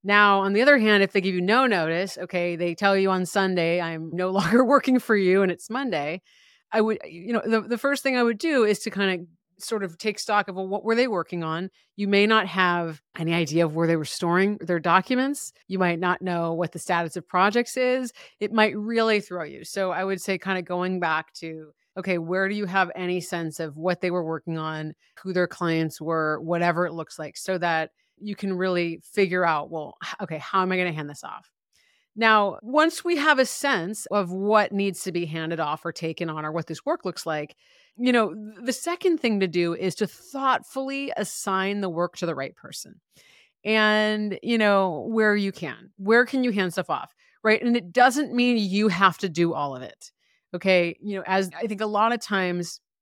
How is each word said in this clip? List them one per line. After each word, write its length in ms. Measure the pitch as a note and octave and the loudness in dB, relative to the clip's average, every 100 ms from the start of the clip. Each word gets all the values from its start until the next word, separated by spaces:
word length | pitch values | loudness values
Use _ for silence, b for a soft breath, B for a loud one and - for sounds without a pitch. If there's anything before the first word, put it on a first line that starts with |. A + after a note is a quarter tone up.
Now, 380 | F#3+ G#3 G#3 G3 | 4 6 8 6
on 120 | G3 | 4
the 80 | G3+ | 4
other 160 | C4 C#4 | 6 6
hand, 260 | G#3+ G#3 | 6 4
if 80 | G3 | 4
they 100 | G#3 | 2
give 140 | F#3+ F3+ | 0 0
you 60 | |
no 260 | F3+ A#3 C4 | 2 4 4
notice, 500 | F#3+ D#3+ E3 F#3+ - | 2 0 -2 -4 -6
okay, 380 | F3 F3+ F3 E3+ | -6 -4 -2 -2
they 180 | F3 | -2
tell 240 | E3 G3+ G3 | 0 2 4
you 140 | F#3+ | 2
on 140 | F#3 F3+ | 2 0
Sunday, 560 | G3+ F#3+ F3+ E3 F3 | 0 2 2 2 0
"I'm 280 | E3 D#3+ D#3+ | -2 -6 -8
no 160 | E3 F#3 | -4 0
<laughs> 0 | |
longer 320 | F#3+ E3 A3+ | 0 4 4
working 360 | B3 C#4 - B3+ | 6 4 4 0
for 160 | - G#3 | 2 2
you," 260 | F#3 F#3+ | 4 4
and 100 | F#3+ | 2
it's 180 | F3 - | -2 -6
Monday, 520 | A#3 C#4 E3 C#3+ F3+ b b b b b | -6 -4 -4 -4 -8 b b b b b
I 100 | A3+ | 0
would, 180 | A3 A3 - | 2 0 -6
you 280 | E3+ G3 | -14 -4
know, 80 | A#3 | -2
the, 180 | - A3+ | 0 0
the 160 | G3+ A#3 | 0 -2
first 260 | C#4 C#4 | 0 0
thing 120 | C4+ B3+ | 0 2
I 80 | |
would 140 | A#3+ G#3+ | 2 0
do 260 | E4 C#4+ | 0 2
is 160 | G#3+ G3+ | 4 2
to 120 | A3+ | -2
kinda 340 | G3+ G3 F3+ E3+ _ _ _ | -2 -2 -2 -8 _ _ _
sort 260 | - A3 | -6 -6
of 140 | F#3+ E3 | -6 -6
take 220 | A3 G#3 | -6 -6
stock 280 | - G#3 G3 | 0 0 0
of, 80 | F#3 | -6
well, 120 | F#3+ | -6
what 180 | G3 A3 | -4 -2
were 100 | A3+ | 0
they 120 | B3+ | 0
working 360 | G3 D#3+ F3 | -2 -4 -6
on? 260 | D#3+ D#3+ F#3 _ _ - | -4 -4 -6 _ _ -4
You 100 | G3+ | 2
may 180 | G3+ G#3 | 4 6
not 220 | A3 F3+ | 4 2
have 540 | F3 F#3 F3 E3+ D#3 _ - | 2 2 2 -2 -8 _ -6
any 160 | E3 | -2
idea 320 | E3+ D#3 D#3+ E3 | 0 0 2 2
of 100 | D#3 | 2
where 120 | E3 | 2
they 100 | E3 | 2
were 80 | D3 | -2
storing 520 | - F3 F3 G3 G#3 | -4 0 2 2 0
their 180 | E3 F3 | -2 -2
documents. 720 | E3+ F3 - B3+ C4+ C#4+ - b b | 4 2 2 -2 0 -4 -10 b b
You 120 | F#3+ | 0
might 200 | F3+ E3+ | 0 0
not 220 | F3+ F3+ | -2 -2
know 320 | F#3 F3 E3+ | -2 -2 -2
what 180 | E3 E3+ | -2 -4
the 80 | F3 | -6
status 380 | - F3 E3+ F3 | -2 -2 -2 -6
of 100 | - | -4
projects 480 | - G3 A3+ A#3+ - | 2 2 2 -2 -2
is. 380 | B3+ B3+ B3 B B B | 0 0 -4 B B B
It 140 | G#3 | -2
might 240 | A3 G#3+ G#3+ | 2 2 0
really 420 | G#3 A#3 A3+ G#3+ | -2 0 2 2
throw 240 | G3+ F3+ | -2 -10
you. 220 | D3+ C3+ - | -10 -12 -10
So 260 | - F#3+ | -4 -2
I 140 | E3 F#3+ | -2 -2
would 160 | F#3+ | -4
say 160 | - F#3+ | -4 -4
kinda 240 | F#3+ F#3 | -2 -4
going 380 | E3+ F3+ F3+ F#3 | -2 -4 -2 0
back 340 | F3 D#3+ D#3+ - | 0 -2 -4 -14
to, 380 | E3 D#3+ D#3 _ _ - | -12 -12 -16 _ _ -10
"Okay, 200 | F#3 F3 | -2 -2
where 300 | E3 F#3 F#3+ | 0 0 0
do 80 | G#3 | -2
you 120 | G3+ | -2
have 220 | F#3+ F3+ - | 0 0 -2
any 240 | F3+ F3+ | -4 -4
sense 400 | E3+ F3 E3 D3+ | -4 -6 -6 -6
of 160 | D#3+ D3 | -8 -4
what 240 | E3+ F3 | -4 -2
they 120 | F#3 | -2
were 120 | F3+ | -2
working 340 | D#3+ D#3+ - D#3+ | -4 -8 -6 -6
on, 360 | D#3 D#3 D#3 D3+ _ - | -6 -6 -10 -12 _ -14
who 120 | F#3+ | -4
their 140 | F3+ F3 | 0 0
clients 520 | - F3 D#3+ D#3+ - | 0 0 0 0 -4
were, 400 | D#3 D#3+ D#3 D#3 | -4 -2 -2 -4
whatever 460 | E3 E3+ F3 E3 F3 | -2 0 2 2 -2
it 80 | |
looks 260 | E3 D#3 - | -4 -12 -12
like," 160 | D#3 - | -14 -10
so 220 | - F#3 | -4 -2
that 340 | E3+ D#3+ D#3 _ _ _ | 0 0 -2 _ _ _
you 140 | G#3 G3+ | -12 -6
can 180 | G3 | -4
really 480 | F#3 F#3 F3+ E3+ E3 | 0 0 0 -2 -6
figure 420 | - - G3 F3+ E3+ | -6 0 2 2 2
out, 240 | D#3 C#3+ | 0 -4
well, 280 | D#3+ D3 - | -10 -10 -12
h-, 120 | - - | -14 -10
okay, 160 | F#3+ D3+ | -8 -8
how 240 | - G3 | -2 0
am 100 | F#3 | 2
I 60 | F#3 | 0
gonna 140 | F3+ | 0
hand 180 | D#3 D3 | -4 -8
this 140 | C#3+ | -12
off? 280 | - G#2 _ _ _ _ _ _ _ G#3+ | -14 -16 _ _ _ _ _ _ _ 0
Now, 420 | A3+ G#3+ G3+ - | 4 6 4 -2
once 420 | G#3+ C#4+ D#4+ E4 | -2 2 2 0
we 140 | E4+ E4+ | -2 0
have 220 | D4+ C4+ | 2 4
a 60 | B3 | 2
sense 600 | - C#4 A3+ E3 G#3+ - | 0 -2 -2 -2 -8 -2
of 240 | G#3 F3+ | -2 -2
what 400 | F#3 G3+ G#3+ G3+ | -2 4 4 4
needs 320 | G3 G3 F3 | 0 -2 -2
to 80 | F#3 | -6
be 140 | E3+ E3+ | -6 -4
handed 340 | E3 D#3+ E3 | -6 -6 -4
off 260 | D3+ D#3 E3+ | -4 -4 -8
or 60 | |
taken 380 | - E3 D#3+ E3 | -6 -8 -6 -6
on 140 | D#3 | -6
or 80 | D#3 | -6
what 160 | D#3+ D#3+ | -6 -6
this 180 | D#3+ - | -8 -4
work 200 | E4+ F#3 | -4 -4
looks 200 | - - | -8 -6
like, 300 | D#3 D3+ - b b b - | -6 -8 -14 b b b -2
you 140 | B3 | 2
know, 220 | A#3+ G#3 | 2 2
th-, 320 | G#3 G#3+ A3 A#3+ | -4 -14 -10 -6
the 80 | |
second 460 | C4 - F4 F#4 D#4+ | -6 -4 -2 0 2
thing 200 | A#3+ G#3 | 0 2
to 80 | F#3+ | 0
do 260 | E3+ E3+ | 0 -2
is 220 | E3+ F#3 - | -2 -4 -2
to 120 | G#3 | -6
thoughtfully 1040 | - - C4+ C4+ B3+ - C4+ C4+ C#4 C#4 - | -6 -14 -4 0 0 -2 -8 -6 -6 -6 -6
assign 640 | G3+ - - F#3+ F#3+ G3+ | -8 -6 -2 0 0 -2
the 80 | F#3+ | -4
work 280 | E3 E3+ - | -2 -4 -4
to 80 | E3+ | -6
the 100 | C#3 | -4
right 200 | C3+ - | -8 -12
person. 440 | - - - - _ b b b b b | -18 -16 -16 -20 _ b b b b b
And, 760 | G3+ A3 G#3+ G#3+ G#3+ G#3+ G#3+ G3 | -2 2 4 4 2 0 -4 -6
you 160 | - A#3 | -2 2
know, 480 | G#3 G3+ F#3+ E3+ A3 | 4 4 2 -2 -4
where 260 | A3+ G#3+ G#3 | 2 4 4
you 160 | G3 | 0
can, 400 | - D#3 A2+ - _ | -4 -10 -10 -18 _
where 280 | G3 A#3 B3 | 4 4 4
can 180 | C4+ | 2
you 80 | B3 | 0
hand 220 | G3+ F#3 | 0 0
stuff 160 | F3+ F3 | -2 -4
off, 240 | D#3+ - _ b b | -6 -6 _ b b
right? 180 | A3 A3 | 2 2
And 140 | A#3+ A#3+ | 4 0
it 160 | F3 | 0
doesn't 420 | G#3 B3 B3+ D4 | 4 6 4 -2
mean 240 | A#3+ B3 A#3 | 0 2 2
you 300 | G3+ G3 G#3+ | 2 2 2
have 300 | F3 F#3+ E3 | 6 4 4
to 100 | G3 | -4
do 240 | D#3 E3+ | 0 0
all 220 | C#3 C#3+ B2+ | 0 -4 -6
of 60 | |
it, 300 | B2 - - _ _ _ _ | -12 -16 -20 _ _ _ _
okay? 440 | F3+ F#3+ F#3 E3+ - | -4 2 2 2 -4
You 160 | G#3 F#3+ | -8 -8
know, 60 | - | -2
as 260 | F#3+ F#3+ D#3 | -2 -2 -6
I 100 | A3+ | -8
think 140 | G3+ | -4
a 40 | G#3+ | -2
lot 280 | G#3 A3+ | 2 2
of 80 | A#3+ | 0
times 580 | - G3+ F3+ F3 E3+ - _ _ | -2 -2 0 -2 -6 -10 _ _